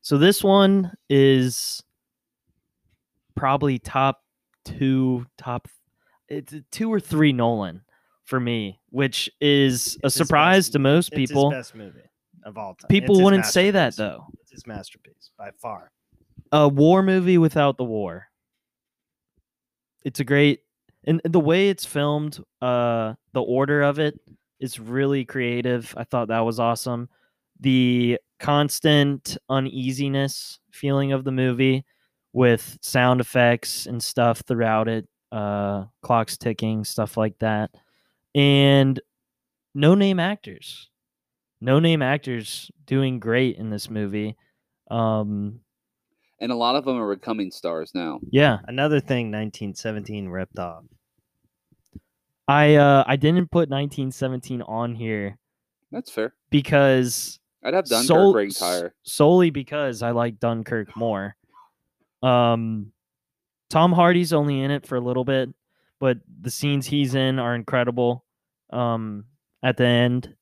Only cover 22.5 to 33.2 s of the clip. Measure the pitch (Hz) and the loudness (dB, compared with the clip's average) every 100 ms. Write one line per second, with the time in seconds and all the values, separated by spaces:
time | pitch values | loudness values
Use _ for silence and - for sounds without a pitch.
22.5 | _ 127 123 120 117 110 117 _ 131 104 | _ -2 0 0 -2 -4 -8 _ -6 -2
23.5 | 127 139 147 143 143 151 - _ _ _ | 0 2 2 0 0 -4 -4 _ _ _
24.5 | _ 131 - 110 127 139 139 123 135 120 | _ -12 -12 -8 -2 0 -2 -4 -6 -4
25.5 | 120 123 123 113 - 117 123 110 113 113 | -4 -4 -4 -6 -14 -6 -6 -2 -2 -2
26.5 | 113 117 117 - 120 123 _ _ _ _ | -2 -2 -2 -6 -8 -10 _ _ _ _
27.5 | _ 135 131 123 123 120 120 _ _ - | _ 0 2 4 2 0 -2 _ _ 0
28.5 | 147 147 - 160 147 143 139 - - _ | 0 0 0 2 4 2 -2 -10 -14 _
29.5 | 135 131 131 127 131 139 139 139 - - | -4 -4 -6 -8 -6 -4 -4 -4 -8 -16
30.5 | - _ - 143 139 139 135 135 131 127 | -20 _ -8 -2 -2 0 -2 -4 0 0
31.5 | 123 131 131 - _ _ _ _ 120 123 | 2 2 0 -4 _ _ _ _ 2 4
32.5 | 117 - - - 131 123 127 | 4 -2 -16 -4 2 2 2